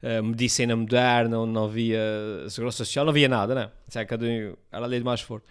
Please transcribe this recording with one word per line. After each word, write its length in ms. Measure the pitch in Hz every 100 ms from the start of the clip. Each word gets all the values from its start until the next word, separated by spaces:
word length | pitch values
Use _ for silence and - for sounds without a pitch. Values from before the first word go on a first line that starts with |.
eh, 200 | 123 113
medicina 540 | 110 113 123 - 120 113
moderna, 640 | 110 123 123 120 117 113
onde 120 | 113
não 140 | 113 107
havia 340 | 110 113 110 110 107 107 98 71
segurança 280 | 101 120 -
social, 280 | 113 - 151
não 60 |
havia 180 | 147 135
nada, 240 | 123 101
né? 180 | 131 104 - -
Isso 120 | 113
é 60 | 110
que 80 |
era 440 | 117 117 117 104 - _
a 160 | 95 120
lei 120 | 123
de 60 | 123
mais 160 | 120
força. 240 | - 110 _